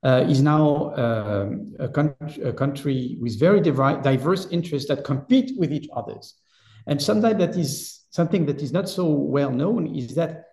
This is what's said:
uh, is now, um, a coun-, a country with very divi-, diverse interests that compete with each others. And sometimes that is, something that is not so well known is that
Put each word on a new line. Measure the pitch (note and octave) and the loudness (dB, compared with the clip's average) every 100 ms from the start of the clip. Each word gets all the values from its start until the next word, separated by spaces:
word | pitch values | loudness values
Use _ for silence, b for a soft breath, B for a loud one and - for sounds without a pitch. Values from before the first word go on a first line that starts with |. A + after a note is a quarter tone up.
uh, | C3+ B2+ D3+ | 4 4 4
is | C#3 | 4
now, | D3 D3+ D3+ D3 - - | 6 6 4 2 -2 -2
um, | A#2 A2+ G#2 G2+ G2+ - - - | 0 0 -2 -2 -2 -6 -10 -8
a | C3 | -4
coun-, | D3 D3+ - D#3 - | 0 0 -2 -12 -6
a | B2+ | -6
country | - C#3 C#3+ D3 C3+ B2+ - | -2 -2 -2 -4 -2 -4 -6
with | A#2 G#2 | -6 2
very | D#3 G3+ | 4 4
divi-, | D#3+ C3 C3+ C#3 | 4 2 2 2
diverse | D3 C3 C#3 F#3 - | 2 2 2 -2 -2
interests | E3+ E3 C#3+ C#3 | -4 -4 -6 -2
that | C#3+ | -4
compete | - C3+ - C4 B3 A#3+ | -2 -6 2 2 2 -2
with | D#3+ | -2
each | D#3 - | -2 -6
others. | - - - - _ b b b b b | -10 -10 -12 -18 _ b b b b b
And | C#3+ | -2
sometimes | - G#3+ A3+ G3+ | 0 2 2 2
that | F3 F3+ | 0 0
is, | D3 - - - _ | -2 -4 -10 -18 _
something | - E3 G3+ D3 | -2 0 2 0
that | C#3+ | -2
is | C#3+ | -2
not | E3 - | -2 -4
so | - F3 | -2 0
well | D3 D3 C#3 C#3 | 2 2 0 0
known | B2 D#3+ A3+ D#3+ - | 0 0 0 -2 -6
is | A#2+ C3 | -6 -4
that | D#3+ - - | -4 -6 -18